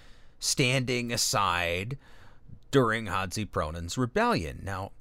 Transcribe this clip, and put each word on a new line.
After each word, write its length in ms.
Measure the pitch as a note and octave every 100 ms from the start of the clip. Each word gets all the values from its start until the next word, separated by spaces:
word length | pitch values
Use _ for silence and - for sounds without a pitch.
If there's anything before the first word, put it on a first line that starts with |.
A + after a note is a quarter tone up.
| - - - -
standing 720 | - - B2+ C3 B2 B2 A#2+
aside 840 | A#2 - A2+ G2 F2 E2+ F2 G#2+ C#3 - - - - - - -
during 340 | C#3 A#2 A2 A2
Hadzi 440 | F#2 F#2+ A2 G#2
Pronan's 480 | G2 D#2 E2+ E2+ B2+
rebellion. 640 | B2 G#3 A#3+ C#3+ D#2 B1
Now, 280 | - F#2+ G2 -